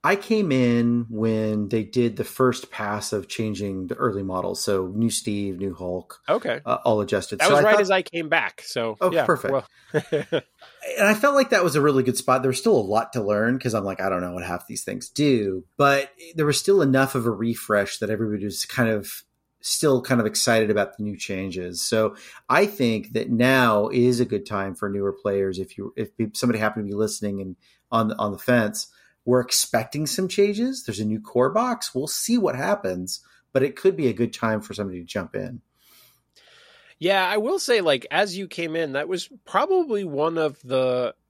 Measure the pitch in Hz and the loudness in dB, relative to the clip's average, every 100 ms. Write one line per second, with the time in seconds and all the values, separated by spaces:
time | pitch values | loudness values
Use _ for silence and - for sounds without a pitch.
0 | 151 196 - 214 196 131 123 120 117 120 | 2 0 2 0 2 4 4 4 2 2
1 | 113 110 113 110 110 107 104 113 104 127 | -2 -2 0 2 0 0 0 -2 -2 0
2 | 120 104 110 - 127 127 - - 104 104 | 0 0 -8 2 2 2 -8 -8 -6 -4
3 | - 107 90 - 110 98 101 95 92 - | -4 -6 -6 -6 -4 -4 -6 -6 -8 -2
4 | 131 98 95 92 92 92 - 98 92 101 | -2 -2 -4 -4 -4 -4 -2 0 -2 0
5 | 113 - - 101 101 90 98 85 92 90 | 0 0 -4 -4 -4 -4 -6 -6 -6 -6
6 | - - - 196 - 123 147 120 - 107 | -8 -16 -2 -2 -2 -6 -4 -2 2 0
7 | 101 101 - 101 170 147 214 208 190 190 | 2 -2 -2 2 4 6 6 4 4 0
8 | 185 170 160 160 104 - - - 117 107 | 0 -8 0 0 0 -8 -8 -4 -4 0
9 | 185 170 135 156 - 135 - _ _ 151 | 0 2 2 2 2 -2 -4 _ _ -4
10 | - 151 - 160 - _ - - - - | -2 -4 -2 -4 -6 _ -20 -18 -10 2
11 | 208 214 277 277 262 214 180 143 147 135 | 2 4 4 4 4 4 4 4 4 4
12 | 127 - - 131 131 127 226 175 98 107 | 2 0 2 2 2 0 2 2 4 0
13 | 117 123 104 104 113 131 123 110 98 95 | 0 -4 0 2 2 0 0 -2 -2 -2
14 | 95 92 90 90 90 87 - 110 - 101 | -2 -2 -2 -6 -6 -8 -8 -10 -8 -10
15 | - - 147 123 101 92 - _ 139 139 | -10 0 2 4 2 -4 -10 _ 4 4
16 | 139 _ 165 165 147 139 - 196 143 131 | 0 _ -14 -2 0 2 4 4 6 4
17 | 135 131 117 101 117 117 - 104 98 - | 2 0 -2 -2 -2 -4 0 0 0 -4
18 | 104 107 110 104 104 98 - - 113 107 | -4 -2 -2 -2 -4 -6 -6 0 0 0
19 | 98 - - _ _ _ - - 156 131 | -4 -14 -18 _ _ _ -6 0 2 2
20 | - 123 107 - - 113 107 104 98 - | 2 2 2 0 2 4 4 2 0 -4
21 | 104 101 - 95 95 90 90 87 - 110 | -8 -8 -8 -6 -6 -8 -8 -6 -2 2
22 | 110 - - - - 139 208 - 120 110 | 0 -2 -20 -20 0 2 2 2 0 0
23 | - 113 - 117 127 131 123 107 104 123 | -2 -4 -2 2 4 6 4 4 2 2
24 | 123 120 123 104 - 104 98 87 104 98 | 2 4 0 -2 -4 -4 -4 -6 -6 -2
25 | 98 98 107 98 95 92 95 - 101 - | -4 -2 -2 0 -2 -4 -8 -10 -12 -8
26 | 110 - 110 - 123 113 107 107 104 101 | -10 -4 -4 0 0 2 0 -2 -6 -2
27 | 107 - 104 98 95 90 _ _ _ 117 | -4 -2 -6 -6 -8 -12 _ _ _ 0
28 | 110 107 107 98 - 123 107 107 - _ | 0 -2 -4 -4 2 2 2 -4 -10 _
29 | _ _ - 123 123 - - - - 147 | _ _ 0 2 2 -2 0 -2 -2 -6
30 | 151 - 185 190 202 208 247 262 - 101 | -4 -2 -2 2 2 2 -4 -4 -8 -4
31 | 107 110 107 120 131 185 247 240 - 127 | -4 -4 -2 2 2 2 -2 -2 -6 -6
32 | 151 - - 240 190 127 165 202 - 90 | -6 -6 0 0 0 -2 -2 -2 -2 -6
33 | 92 - _ _ _ 135 147 - 190 165 | -6 -10 _ _ _ 0 0 2 0 2
34 | 135 98 117 - 117 107 104 98 101 90 | 0 0 -2 -2 -2 -2 -4 -8 -6 -8
35 | 85 - 87 104 98 113 _ _ _ - | -8 -6 -6 -6 -8 -12 _ _ _ -20
36 | _ _ _ _ _ - - - _ _ | _ _ _ _ _ -20 -20 -20 _ _
37 | 160 196 180 214 220 381 - 233 175 135 | 0 2 2 0 0 -2 2 2 4 2
38 | - 156 202 180 190 - 170 160 160 135 | 0 0 0 -2 -10 -6 -4 -2 -2 -4
39 | 151 180 - 262 - - 302 370 320 214 | -4 -6 -8 -16 -4 -2 2 0 0 -2
40 | 185 139 156 165 156 139 127 131 127 127 | -2 -2 0 0 -2 -4 -4 0 2 0
41 | 123 - | -2 -6